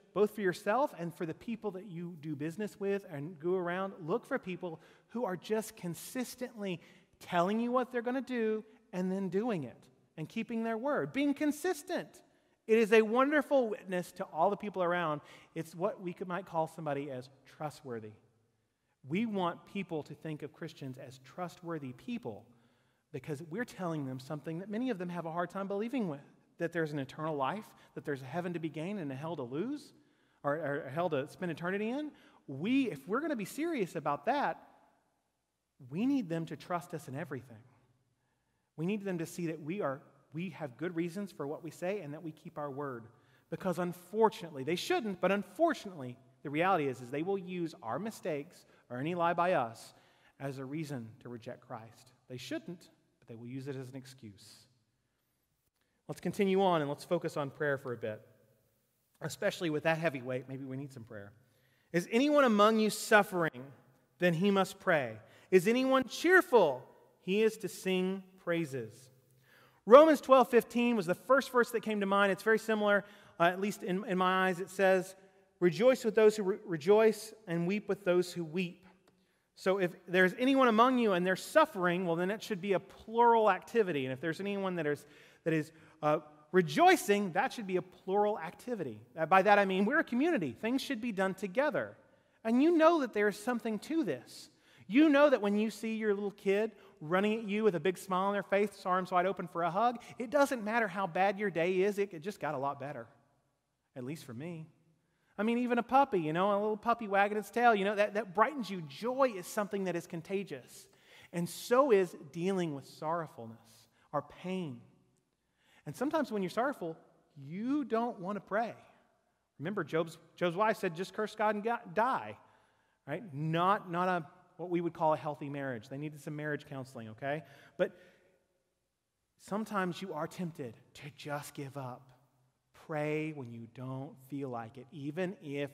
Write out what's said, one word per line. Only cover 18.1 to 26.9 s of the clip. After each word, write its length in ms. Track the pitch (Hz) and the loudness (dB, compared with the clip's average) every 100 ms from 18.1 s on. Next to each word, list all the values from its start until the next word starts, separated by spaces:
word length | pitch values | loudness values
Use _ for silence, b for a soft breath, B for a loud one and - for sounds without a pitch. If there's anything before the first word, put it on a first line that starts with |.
| 104 _ _ _ _ _ _ _ _ 131 | -18 _ _ _ _ _ _ _ _ -4
We 200 | 180 233 | -2 -2
want 400 | 202 170 160 - | -2 -2 -4 -10
people 360 | 202 - 156 | -8 -6 -6
to 100 | - | -8
think 280 | 143 160 151 | -12 -10 -10
of 120 | 143 | -12
Christians 420 | - 160 - 135 131 | -12 -14 -12 -12 -12
as 220 | 139 131 | -16 -18
trustworthy 760 | - - 175 - 170 160 135 | -18 -12 -12 -12 -8 -8 -8
people, 540 | 127 - 233 123 101 - b b b b b b | -12 -10 -8 -8 -12 -16 b b b b b b
because 280 | 139 160 139 165 | -12 -8 -10 -8
we're 160 | 196 | -8
telling 400 | 247 - 175 156 | -8 -6 -6 -4
them 140 | 135 131 | -6 -8
something 400 | 131 156 165 165 | -8 -10 -8 -8
that 100 | 208 | -6
many 220 | 208 254 | -4 -4
of 80 | 185 | -4
them 100 | 180 | -6
have 160 | 175 | -6
a 60 | 165 | -8
hard 180 | 170 175 | -8 -8
time 200 | 196 196 | -8 -6
believing 400 | 202 233 269 185 | -4 -4 -2 -4
with, 120 | 139 - _ _ - | -6 -12 _ _ -6
that 140 | 165 | -4
there's 200 | 165 156 | -2 -2